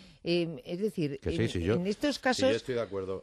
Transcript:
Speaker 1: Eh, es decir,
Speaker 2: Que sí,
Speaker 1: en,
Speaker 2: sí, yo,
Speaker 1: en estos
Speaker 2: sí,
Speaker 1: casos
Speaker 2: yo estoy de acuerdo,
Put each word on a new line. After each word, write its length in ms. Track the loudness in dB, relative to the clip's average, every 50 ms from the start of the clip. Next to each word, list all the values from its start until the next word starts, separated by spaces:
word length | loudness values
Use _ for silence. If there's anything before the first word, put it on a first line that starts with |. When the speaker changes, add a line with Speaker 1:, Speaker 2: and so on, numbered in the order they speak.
| -20 -20 -20 -8 -2
Speaker 1:
Eh, 380 | 0 2 2 2 0 -4 -8 -8
es 140 | -8 -6 -2
decir, 400 | -2 -2 0 0 -2 -2 -2 -4
Speaker 2:
Que 120 | -4 -2
sí, 120 | 0 2 2
Speaker 1:
en, 60 | 0
Speaker 2:
sí, 120 | 0 0
yo, 120 | 2 2 2
Speaker 1:
en 100 | 2 2 0
estos 280 | -2 0 0 -2 -2
Speaker 2:
sí, 60 | 0
Speaker 1:
casos 280 | 0 0 2 4 4 2
Speaker 2:
yo 60 | 2
estoy 200 | 2 0 -2 -2
de 60 | -2
acuerdo, 400 | -2 -2 -4 -4 -4 -4 -4 -6